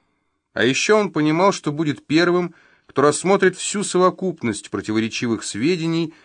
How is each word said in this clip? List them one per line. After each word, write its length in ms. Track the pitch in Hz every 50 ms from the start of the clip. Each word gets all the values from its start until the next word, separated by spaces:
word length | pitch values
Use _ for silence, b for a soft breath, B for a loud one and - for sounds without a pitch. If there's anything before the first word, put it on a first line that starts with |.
| _ _ _ _ _ _ _ _ _ _ -
А 100 | - 104
еще 360 | 123 131 - - - 214 214
он 120 | 208 190
понимал, 400 | - 160 151 151 156 165 185 202
что 200 | - - - 156
будет 340 | 147 147 165 147 131 - -
первым, 480 | - 143 160 175 175 175 180 175 165 b b b b b b b b
кто 140 | - -
рассмотрит 560 | 135 147 147 - - 180 202 196 196 185 180 -
всю 260 | - - - 208 190
совокупность 840 | - - 180 185 180 175 - 185 185 160 - - 117 101 - - -
противоречивых 760 | - 101 95 - 107 110 113 110 - - 127 120 113 95 -
сведений, 680 | - - 101 120 160 185 165 160 165 165 165 165 156 B B B